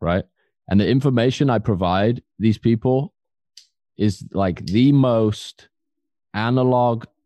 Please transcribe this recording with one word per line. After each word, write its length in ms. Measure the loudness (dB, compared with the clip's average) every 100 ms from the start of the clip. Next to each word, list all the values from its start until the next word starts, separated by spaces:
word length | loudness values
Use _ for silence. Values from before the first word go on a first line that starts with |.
right? 240 | -4 -4 -4 _ _ _ -2
And 100 | 0
the 80 | 2
information 640 | 0 0 2 0 0 0
I 100 | 0
provide 640 | -2 -2 0 0 0 -2 -8 -2
these 200 | -2 0
people 560 | 0 0 0 -2 -4 _ _ _ _ -20 _ _ _ -4
is, 280 | -4 -4 -8
like, 340 | -4 -4 -4 -2
the 260 | 2 4
most 760 | 4 2 2 0 -2 -10 -20 _ _ _ _ _ _ _
analog, 720 | -6 -2 0 2 2 0 -2 -8 _